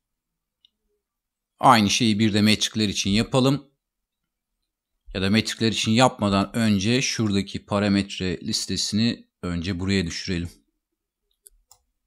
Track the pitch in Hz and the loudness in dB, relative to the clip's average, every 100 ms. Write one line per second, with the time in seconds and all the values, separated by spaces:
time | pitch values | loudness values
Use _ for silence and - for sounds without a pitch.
0 | _ _ _ _ _ _ _ _ _ _ | _ _ _ _ _ _ _ _ _ _
1 | _ _ _ _ _ _ 139 117 101 - | _ _ _ _ _ _ 4 6 4 2
2 | 117 104 110 104 107 104 - 110 104 85 | 2 2 2 4 4 4 0 -2 -2 -2
3 | 98 104 113 135 127 143 - _ _ _ | -2 0 0 0 2 0 -4 _ _ _
4 | _ _ _ _ _ _ _ _ _ _ | _ _ _ _ _ _ _ _ _ _
5 | - 101 98 110 - - 113 - 113 110 | -12 -6 0 0 -2 -2 -2 -2 0 4
6 | 127 - 104 98 98 120 110 101 101 123 | 2 2 0 2 0 0 0 0 0 0
7 | 135 - 107 98 98 95 - 101 104 101 | -2 -2 -2 -2 -4 -8 -4 -2 2 2
8 | 98 - 92 85 - 110 - 95 - 104 | 0 -4 -6 -4 -6 -6 -4 -4 -2 0
9 | 117 - - _ 90 87 87 87 95 98 | -2 -2 -10 _ -6 -4 -4 -4 -2 0
10 | 85 - - 87 85 - _ _ _ _ | -2 -6 -6 -6 -6 -12 _ _ _ _
11 | _ _ _ _ _ _ _ _ _ _ | _ _ _ _ _ _ _ _ _ _